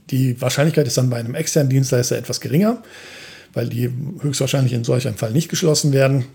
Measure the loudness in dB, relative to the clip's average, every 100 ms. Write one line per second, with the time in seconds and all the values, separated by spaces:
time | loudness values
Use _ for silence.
0 | -4 0 0 0 -2 2 2 2 2 2
1 | 0 -2 -6 -6 -2 2 2 2 2 0
2 | 0 -2 -4 -6 -2 2 2 0 -8 -20
3 | -20 -20 -20 -20 -10 -6 -4 -2 -4 -4
4 | -8 -6 -4 -2 0 2 2 0 0 0
5 | 0 -4 -2 0 0 0 2 2 2 4
6 | 4 2 -2